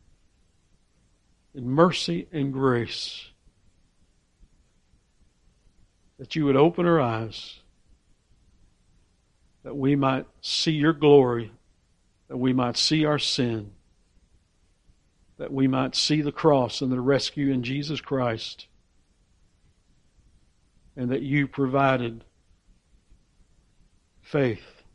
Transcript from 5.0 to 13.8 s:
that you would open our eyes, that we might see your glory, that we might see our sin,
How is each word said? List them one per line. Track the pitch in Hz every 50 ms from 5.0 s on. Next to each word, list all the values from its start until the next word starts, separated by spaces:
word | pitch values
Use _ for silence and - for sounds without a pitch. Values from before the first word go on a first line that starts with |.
| _ _ _ _ _ _ _ _ _ _ _ _ _ _ _ _ _ _ _ _ _ _ _ -
that | 131 - -
you | 160 151
would | 143 135
open | 135 147 170 170 - 175
our | 175 170 160
eyes, | 135 120 117 110 113 110 - - - - - - _ _ _ _ _ _ _ _ _ _ _ _ _ _ _ _ _ _ _ _ _ _ _ _ _ _ _ _ _ _ _ _ _ _ _ _ _ _ _ _
that | - - -
we | 143 135 135 147
might | 143 135 135 131 131 127 - _ _
see | - - - - - 165
your | 156 151 143 156
glory, | 165 143 151 147 143 143 131 123 120 117 117 104 - - _ _ _ _ _ _ _ _ _ _ _ _ _
that | - 135 127
we | 123 131
might | 127 127 123 120 120
see | - - - 156 160 151
our | 151 151 143
sin, | - - - - 127 120 113 110 101 101 - -